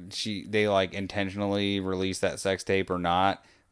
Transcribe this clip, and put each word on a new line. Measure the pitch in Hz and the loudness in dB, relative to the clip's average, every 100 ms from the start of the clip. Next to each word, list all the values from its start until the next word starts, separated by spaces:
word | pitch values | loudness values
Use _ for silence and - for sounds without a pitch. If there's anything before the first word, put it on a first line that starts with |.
| 90 | -12
she, | - 113 101 90 | -8 -6 -6 -2
they, | 107 104 | 2 4
like, | 98 95 | 4 2
intentionally | 95 98 101 98 98 101 101 101 98 | -2 -6 -4 -4 -2 -2 0 0 -2
release | 95 92 95 92 | -2 -2 -2 0
that | 95 - | -2 -2
sex | 98 95 | -2 -2
tape | - 98 90 | 2 0 2
or | 90 | 0
not, | 87 87 95 95 - _ _ | 2 4 2 0 -6 _ _